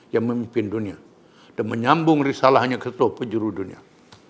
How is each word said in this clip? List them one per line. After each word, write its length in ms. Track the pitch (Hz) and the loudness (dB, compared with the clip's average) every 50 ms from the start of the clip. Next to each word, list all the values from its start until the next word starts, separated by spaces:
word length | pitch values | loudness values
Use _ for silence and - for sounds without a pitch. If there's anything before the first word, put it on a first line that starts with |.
| _ - - | _ -4 -4
yang 160 | 113 117 120 | -2 -2 -2
memimpin 400 | 120 120 113 110 - 120 107 101 | -2 -4 -4 -4 -4 -4 -4 -2
dunia 320 | 101 113 107 98 82 - - - _ _ _ _ _ - - - - | -4 -6 -6 -6 -10 -14 -18 -20 _ _ _ _ _ -20 -20 -18 -8
dan 80 | - 110 | -6 -6
menyambung 560 | 110 117 117 113 127 151 170 160 160 160 147 | -4 -4 -2 2 2 2 4 4 2 4 4
risalahnya 560 | 139 135 123 - - 131 135 120 120 127 127 | 2 0 0 4 4 6 6 6 4 2 -2
ke 160 | 113 - 127 120 | -4 -6 -8 -2
seluruh 240 | - 135 104 - | 0 0 0 0
penjuru 320 | - 127 113 107 113 107 110 | -2 -8 -6 -4 -4 -4 -4
dunia. 320 | 98 98 95 90 - - - _ _ _ _ _ - - _ | -4 -6 -10 -10 -12 -18 -20 _ _ _ _ _ -20 -20 _